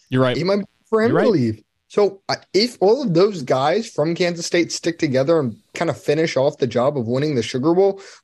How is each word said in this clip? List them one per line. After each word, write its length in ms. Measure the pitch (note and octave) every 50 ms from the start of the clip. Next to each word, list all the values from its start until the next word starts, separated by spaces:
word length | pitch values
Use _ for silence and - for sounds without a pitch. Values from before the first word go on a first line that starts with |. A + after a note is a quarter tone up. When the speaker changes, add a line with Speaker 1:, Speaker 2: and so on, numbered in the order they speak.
| _ _
Speaker 1:
You're 120 | C3+ B2+
right. 160 | C3 B2+ A#2+
Speaker 2:
He 60 | C3+ E3
might 140 | F#3 G3+
be 80 | G#3 G3 - _ _ _
for 140 | _ A3 A3
him 100 | A3 A#3+
Speaker 1:
You're 100 | - E3+
Speaker 2:
to 40 | G#3
Speaker 1:
right. 80 | - G3
Speaker 2:
leave. 280 | C#3+ A#2+ A2+ A2 - _ _ _ _ _
So, 340 | _ - G#3 G#3 F#3+ G3 - _
I, 100 | - C3+ - - _ -
if 240 | F#3+ A#3 B3 - -
all 200 | F3+ G3+ A#3 C#4+ C#4+
of 100 | G3 D#3+
those 300 | E3 G3 A3 G3+ E3 B2
guys 440 | A#2 C#3 C3 C3+ D3+ E3+ G#3+ A3+ -
from 260 | - - D3 E3 E3+
Kansas 300 | D#3+ F3+ F3 F3 E3+ E3+
State 260 | - - F3 E3 -
stick 260 | - - - E3+ E3 -
together 400 | E3 C#3+ B2 B2+ C#3 D#3 E3+ D#3+
and 160 | C#3 A#2+ A2+ - _ _ -
kind 140 | - E3+ E3
of 120 | - -
finish 340 | - - D3 D#3+ D#3+ D#3+ -
off 220 | C3+ C3+ D3 -
the 80 | - C#3
job 300 | A#2 - A#2+ B2 C#3+ D3
of 100 | C#3 A2
winning 280 | A2+ B2 C3+ D3 D#3 C#3+
the 80 | A#2+ A2
Sugar 300 | - - B2+ C3+ E3 E3+
Bowl, 260 | F#3 G3 G3 F#3+ G3 - - - -